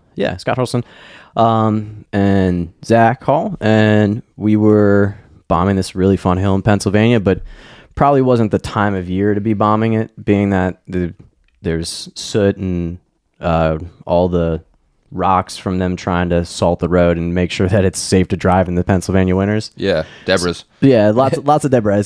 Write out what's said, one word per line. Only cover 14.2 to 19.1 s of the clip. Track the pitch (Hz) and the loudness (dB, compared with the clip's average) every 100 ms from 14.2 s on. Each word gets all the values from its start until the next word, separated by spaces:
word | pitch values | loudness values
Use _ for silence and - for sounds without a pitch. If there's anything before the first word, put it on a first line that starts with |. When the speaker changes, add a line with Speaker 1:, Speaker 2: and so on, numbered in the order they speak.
| 90 | 2
Speaker 1:
the | 87 82 80 - _ _ _ _ | 0 -2 -4 -8 _ _ _ _
rocks | 95 92 92 92 - | -4 0 0 -2 -8
from | 104 92 | -6 -2
them | 90 90 | -2 -4
trying | - 87 87 | -4 -2 0
to | 87 | -2
salt | 87 - 87 87 | -2 -2 -2 0
the | 82 | 0
road | 87 87 85 | 2 2 0
and | 85 | -2
make | 87 87 | -2 -2
sure | - 92 | -2 0
that | 101 | 0
it's | 92 - | 0 -2
safe | - 95 90 | 0 0 0
to | 90 | -2
drive | 92 92 90 | 0 0 0
in | 87 | -2
the | |
Pennsylvania | 90 95 - | -2 -2 0